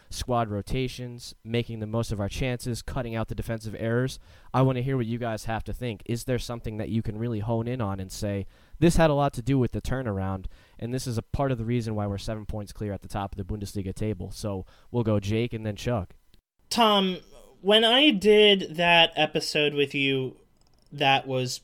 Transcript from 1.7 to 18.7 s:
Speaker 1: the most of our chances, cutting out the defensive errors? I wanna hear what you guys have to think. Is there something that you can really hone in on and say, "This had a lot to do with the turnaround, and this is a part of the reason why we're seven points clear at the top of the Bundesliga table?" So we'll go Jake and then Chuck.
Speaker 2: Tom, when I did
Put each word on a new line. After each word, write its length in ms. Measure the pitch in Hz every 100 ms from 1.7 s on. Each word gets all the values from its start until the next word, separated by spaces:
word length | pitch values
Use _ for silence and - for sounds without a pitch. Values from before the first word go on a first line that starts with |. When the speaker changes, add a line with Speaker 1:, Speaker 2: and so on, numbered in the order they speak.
| 113
Speaker 1:
the 60 | 107
most 240 | 113 113
of 100 | 104
our 100 | 98
chances, 500 | - 135 123 131 113
cutting 340 | - 143 117
out 140 | 113 110
the 60 |
defensive 420 | 107 - 113 110 101
errors? 400 | 113 117 131 - - - -
I 80 | 123
wanna 180 | 131 127
hear 160 | 131 135
what 80 |
you 140 | 113 117
guys 260 | 117 110
have 180 | - 110
to 100 | -
think. 260 | 104 127 104 -
Is 180 | 117
there 140 | - 123
something 400 | - 120 117 107
that 100 | 95
you 140 | 110
can 160 | 113 107
really 220 | 120 110
hone 280 | 104 113 117
in 140 | 127
on 180 | 104 95
and 100 | 92
say, 360 | - 104 101 95 - _ -
"This 180 | 170 165
had 140 | 160
a 20 |
lot 220 | 143 143
to 80 | -
do 160 | 113 139
with 140 | 120
the 100 | 104
turnaround, 640 | - 127 127 98 95 95 92 - - -
and 160 | 113
this 120 | 127 127
is 120 | 113
a 40 |
part 300 | - - 139
of 60 | 123
the 80 | 113
reason 280 | 120 113
why 120 | 107 104
we're 100 | 101
seven 300 | - 110 104
points 260 | 107 101
clear 220 | - 104
at 80 | 95
the 60 | -
top 240 | 104 98
of 40 | 101
the 80 |
Bundesliga 500 | 92 107 98 107 95
table?" 360 | - 110 95 92
So 340 | - 110 98 - - -
we'll 140 | 120
go 160 | 113 104
Jake 320 | 98 110 120
and 140 | 113 110
then 100 | 101
Chuck. 380 | 120 120 90 - _ _ _ _ _
Speaker 2:
Tom, 480 | - 226 202 190 180 - - - -
when 240 | 180 214
I 240 | 226 247 302
did 680 | 202 202 214 214 196 160